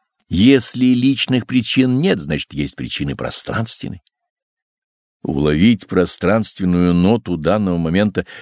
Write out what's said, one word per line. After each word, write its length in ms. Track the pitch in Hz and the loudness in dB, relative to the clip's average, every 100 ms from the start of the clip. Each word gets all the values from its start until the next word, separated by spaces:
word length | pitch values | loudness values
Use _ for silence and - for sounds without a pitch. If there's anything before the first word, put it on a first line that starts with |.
| _ _ - | _ _ -4
Если 580 | 87 117 135 - 123 127 | 2 4 4 2 0 2
личных 600 | 123 131 135 - 127 110 | 2 2 0 0 -2 0
причин 540 | 123 113 - 127 127 | -2 0 2 2 2
нет, 200 | 185 110 | 0 -2
значит, 340 | 73 73 - | -2 -6 -6
есть 240 | 69 71 - | -6 -6 -6
причины 380 | 64 - 71 65 | -8 -6 -6 -6
пространственные. 840 | 60 - - 104 113 - - - _ _ _ _ _ _ _ _ _ _ _ _ | -6 -4 -4 -4 -4 -4 -6 -12 _ _ _ _ _ _ _ _ _ _ _ _
Уловить 640 | - 71 76 76 107 113 - | -6 0 0 4 4 2 0
пространственную 1040 | 92 87 - 87 110 104 - 92 87 87 | 0 0 0 0 0 0 -2 0 2 4
ноту 420 | 87 90 117 104 87 | 4 4 2 -2 -4
данного 420 | 78 107 98 87 | 0 0 0 -2
момента 480 | 80 90 104 110 - - | 0 0 0 -2 -8 -12